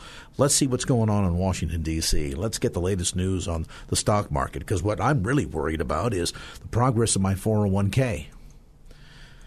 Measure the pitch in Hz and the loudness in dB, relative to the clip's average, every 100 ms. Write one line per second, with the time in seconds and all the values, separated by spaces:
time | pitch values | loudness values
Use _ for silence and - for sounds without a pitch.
0 | - - - - 143 - 135 123 - 120 | -12 -18 -12 0 2 4 2 0 2 2
1 | 110 104 92 87 95 87 82 82 78 80 | 4 4 2 2 0 0 -2 -2 -2 -2
2 | - 87 71 69 107 - 123 90 90 95 | 2 2 2 -4 -4 -2 -2 0 0 0
3 | 87 90 92 92 87 82 80 - - 104 | -2 0 0 -2 -2 -4 -6 -12 -4 -2
4 | - 104 - 69 - - - 95 101 98 | 2 0 0 -2 -2 -6 -2 0 0 0
5 | 117 143 104 143 76 78 76 78 67 78 | 2 2 2 2 0 -2 -2 -2 0 0
6 | 117 92 85 - - - - 110 127 113 | 0 0 -2 -4 -16 -16 -2 2 2 4
7 | 113 98 95 92 110 107 101 98 98 131 | 2 2 2 2 2 2 4 4 2 2
8 | 127 76 - - - - - - - - | 0 -2 -8 -16 -20 -20 -20 -20 -20 -20
9 | - - - - | -20 -20 -20 -20